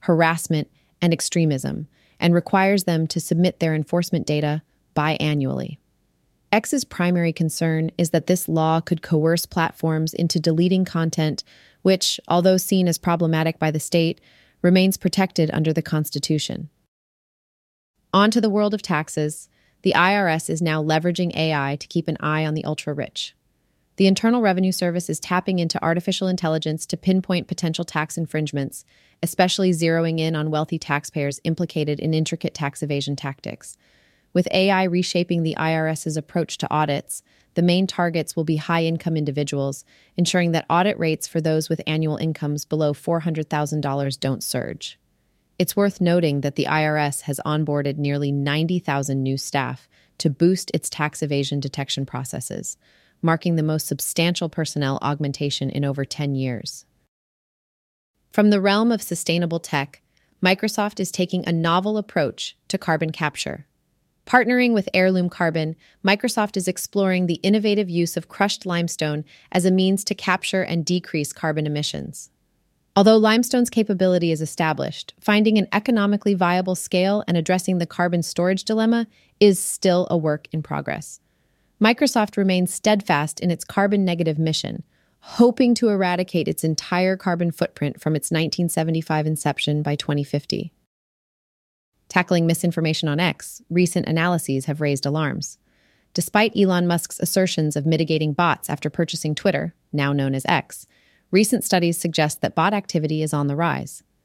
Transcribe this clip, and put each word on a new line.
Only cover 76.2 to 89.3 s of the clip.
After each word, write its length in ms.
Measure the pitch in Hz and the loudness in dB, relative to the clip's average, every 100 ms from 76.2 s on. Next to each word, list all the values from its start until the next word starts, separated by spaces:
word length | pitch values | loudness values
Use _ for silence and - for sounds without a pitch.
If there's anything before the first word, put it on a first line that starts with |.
| 208 | 0
viable 400 | 190 175 180 185 | 2 2 2 0
scale 480 | 185 - 180 190 208 - | -4 0 0 2 0 0
and 80 | 175 | 0
addressing 420 | 156 185 185 185 | 2 0 0 -2
the 80 | 170 | -2
carbon 340 | - 175 175 | 0 0 0
storage 440 | 156 - 175 190 | -2 0 0 0
dilemma 420 | - 220 226 233 226 _ _ - | -2 0 2 2 -2 _ _ 6
is 220 | 208 185 | 6 6
still 480 | - - 190 180 180 | 0 0 2 2 2
a 80 | 175 | 0
work 300 | 156 151 - | 0 -2 -4
in 100 | 160 | -8
progress. 600 | 147 147 143 - - - _ _ _ _ _ - | -4 -6 -4 -8 -10 -18 _ _ _ _ _ 2
Microsoft 560 | 208 233 294 233 208 - | 2 4 2 2 0 0
remains 380 | 190 185 180 | 2 2 0
steadfast 640 | - 214 208 - 147 151 - | 0 2 2 2 0 0 -2
in 140 | 175 | -2
its 120 | 170 | -2
carbon 400 | - - 202 202 | -4 0 2 2
negative 360 | 185 170 160 156 | 0 0 0 0
mission, 420 | 160 156 - - - _ _ _ | 0 -2 -6 -10 -14 _ _ _
hoping 520 | - - 240 240 247 233 | -4 4 4 6 2 4
to 120 | 233 | 2
eradicate 600 | 196 185 175 185 175 160 | 2 0 0 0 0 0
its 160 | 156 | -2
entire 520 | 160 156 - 175 185 190 | -2 -2 -2 0 2 0
carbon 360 | 190 170 170 | 0 0 0
footprint 480 | - - - 147 - | -2 -4 -4 -6 -4
from 160 | - 151 | -2 -2
its 160 | - | 0
nineteen 360 | 160 160 - 170 | -2 0 0 -2
seventy-five 560 | - 160 160 156 156 | 0 0 -2 0 0
inception 600 | 156 | 0